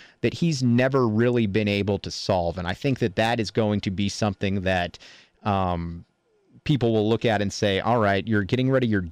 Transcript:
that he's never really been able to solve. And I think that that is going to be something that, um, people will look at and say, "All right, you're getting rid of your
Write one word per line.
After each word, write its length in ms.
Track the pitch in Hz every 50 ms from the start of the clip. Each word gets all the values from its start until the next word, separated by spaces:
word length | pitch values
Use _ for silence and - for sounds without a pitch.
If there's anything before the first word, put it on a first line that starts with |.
| - - _ _
that 140 | - 120 -
he's 280 | - 170 170 160 131
never 460 | 131 120 117 120 127 135 131 135 123 113
really 380 | 107 110 117 123 123 120 113
been 200 | 101 95 110 107
able 320 | 104 101 101 101 101 101 95
to 120 | - 90
solve. 440 | - - - - 101 90 85 85 82
And 120 | 92 87 87
I 40 |
think 280 | 92 - - 143 131 -
that 160 | 123 107 90
that 240 | - 113 113 117 120
is 100 | 107 95
going 300 | - 120 110 104 104 101
to 100 | - 107
be 180 | 95 92 101 98
something 520 | - - 113 104 95 - - 98 95 101
that, 360 | 90 92 92 90 87 85 - - - - - - - _ _ _
um, 640 | - 110 98 98 92 90 87 85 85 85 85 85 - _ _ _ _ _ _ _ _ _ - 123
people 300 | - - 151 120 120 117
will 160 | 113 110 104 110
look 160 | 113 110 -
at 180 | 120 107 101
and 100 | 101 98
say, 280 | - - - 101 95 95
"All 180 | - 107 120 123
right, 260 | 107 101 98 98 98
you're 200 | 110 110 104 98
getting 260 | 85 - 123 127 131
rid 140 | 135 131 123
of 60 | 113
your 100 | 107 98 90 82